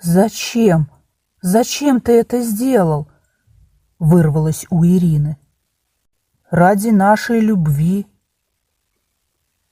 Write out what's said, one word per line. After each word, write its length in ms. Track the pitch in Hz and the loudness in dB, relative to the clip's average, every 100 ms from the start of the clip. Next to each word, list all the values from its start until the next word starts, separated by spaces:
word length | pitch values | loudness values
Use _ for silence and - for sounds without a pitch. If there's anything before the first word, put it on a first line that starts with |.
"Зачем? 920 | 170 175 214 - - 240 226 160 147 _ _ _ _ _ | -2 0 0 -2 -6 0 2 2 -2 _ _ _ _ _
Зачем 600 | 180 220 254 - 285 247 | -2 0 -2 -2 0 0
ты 200 | - 233 | 2 0
это 220 | 226 240 | 2 -4
сделал?" 680 | 233 208 262 240 170 147 151 _ _ _ _ _ _ _ _ - | -4 -4 0 0 0 -2 -6 _ _ _ _ _ _ _ _ -6
вырвалось 680 | 156 175 156 156 156 151 - | 2 2 2 0 -4 -6 -4
у 140 | 170 | 0
Ирины. 540 | 175 180 175 151 147 - _ _ _ _ _ _ _ _ _ _ - | 2 2 0 0 -2 -6 _ _ _ _ _ _ _ _ _ _ -6
"Ради 380 | 165 175 202 226 | 0 2 2 0
нашей 520 | 202 196 214 - 233 | 0 2 0 0 -2
любви". 680 | 220 202 156 143 165 202 196 _ _ _ _ _ _ _ _ _ _ _ _ _ _ _ _ | 0 0 -2 0 -2 -2 -6 _ _ _ _ _ _ _ _ _ _ _ _ _ _ _ _